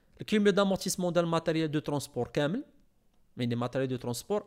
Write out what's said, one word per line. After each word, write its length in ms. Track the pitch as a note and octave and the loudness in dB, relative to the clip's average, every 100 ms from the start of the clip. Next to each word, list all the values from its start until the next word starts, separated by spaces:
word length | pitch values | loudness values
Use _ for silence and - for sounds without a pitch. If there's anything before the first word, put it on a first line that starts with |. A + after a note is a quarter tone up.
| _ - | _ -16
الكوميو 320 | - G#3+ G3+ | -2 2 4
دامورتيسمون 600 | F#3+ G3 F#3 F#3 - F3+ | 4 4 2 -2 -2 0
ديال 140 | E3+ E3+ | 2 2
ماتيريال 440 | E3 E3+ D#3+ D#3+ | 2 2 0 0
دو 80 | D3 | -2
ترونسبور 500 | D#3 C#3+ - B2 A#2 | -2 -4 -4 -4 -2
كامل 360 | D3+ D3 A3+ - _ _ _ _ _ _ - | 0 0 -2 -6 _ _ _ _ _ _ -4
يعني 180 | A#2+ | -2
ماتيريال 340 | A#2+ B2 C3 C3 | -2 -2 -2 -2
دو 80 | B2+ | -4
ترونسبور، 500 | B2 A#2+ - G#3 | -6 -8 -4 -4